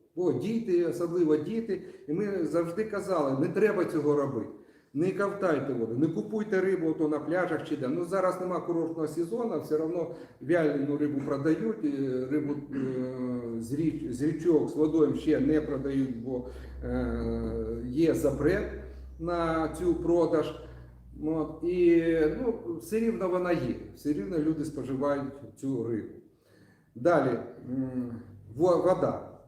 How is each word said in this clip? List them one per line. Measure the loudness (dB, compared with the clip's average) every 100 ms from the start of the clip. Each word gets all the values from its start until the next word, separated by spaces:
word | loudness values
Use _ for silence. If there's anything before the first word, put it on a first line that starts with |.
| _ -2
Бо | 0
діти, | 2 0 -2 2 2 2
особливо | 0 -2 2 4 2
діти, | 0 -4 -4 -6 -8 -14 -6
і |
ми | -2 -2 -2
завжди | 0 0 -2 -4
казали, | -4 -4 -2 0 2 2 0
не |
треба | 4 4 4 0
цього | 0 2 2
робити. | 2 -2 -6 -12 -20 _ _
Не | -2 0
ковтайте | 0 -2 0 0 0 0
воду, | -2 -2 0
не | 0
купуйте | 0 -4 -4 0 0
рибу | 2 2 0
ото | 0 0
на | 0
пляжах | 0 0 0 -2
чи | -4 -4
де. | -2
Ну, | -2 -2
зараз | 0 0 0
нема | -2 -4
курортного | -2 -2 -2 -2 -4
сезону, | -2 -2 -2 -2 -2
все | 0 0
одно | 0 -2 -4 -8 -16 -10
вялену | 0 2 4 2 0 0
рибу | 0 0 -2
продають, | 0 2 2 0 0
і | -2 0 0 -2 0
рибу, | -2 0
е, | -4 -4 -4 -2 -2 -4 -4 -4 -4 -4 -6
з | -4
річ-, | 0 0 0 -4
з | -2
річок, | -2 0 4 4 4
з | 2
водою | 2 6 4 4
ще | 2 2
не | 4 2
продають, | 2 -4 -2 0 0 -2
бо, | -4 -6 -6 -12 -14 -10
е, | -4 -2 -2 -2 -2 -2 -2 -4 -4 -6 -4
є | 2 4
запрет | 4 2 2 2 2 -2 -8 -12 -16 -16 -8
на | -4 -2 0 0 -2 -2
цю | 0 0
продаж. | 2 4 4 2 0 -4 -14 -16 -18 -20 -20 -8
От, | -4 -2 -2 -4
і, | -2 4 8 8 6 4 4 2
ну, | -2 -2 -4 -8
все | -2 0
рівно | 2 2 0
вона | 0 2
є, | 0 0 -4 -8 -8
все | -2
рівно | -2 -2 0
люди | 0 0 -4
споживають | -6 -4 -2 0 0 -4 -10 -16 -8
цю | -4 -2
рибу. | -2 -4 -6 -12 -20 _ _ -20 -20 _ _ 0
Далі, | 4 4 4 0 -4 -12 -8
м, | -4 -2 -4 -6 -8 -14 -20 -10 0
во-, | 4 4
вода. | 4 2 2 -2 -8 -18